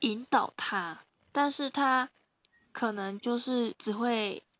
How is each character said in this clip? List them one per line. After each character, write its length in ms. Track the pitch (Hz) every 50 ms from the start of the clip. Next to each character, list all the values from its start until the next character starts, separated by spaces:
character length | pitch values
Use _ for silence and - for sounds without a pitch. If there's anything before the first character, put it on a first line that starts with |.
引 260 | - 233 214 226 254 -
导 240 | - 247 - - -
他， 480 | - - - 214 196 175 165 160 - - _ _ _ _ _
但 200 | - 285 285 285
是 200 | 277 - 285 269
他 400 | - 285 277 269 254 254 254 - - _ _ _ _ _ _ _ _ _ _ _ -
可 180 | - 247 226
能 280 | 208 208 190 196 196 202
就 200 | - 240 240 240
是 340 | - 262 254 247 233 220 - -
只 140 | - 220 208
会 500 | 214 233 240 233 220 214 202 180 - - _ _ _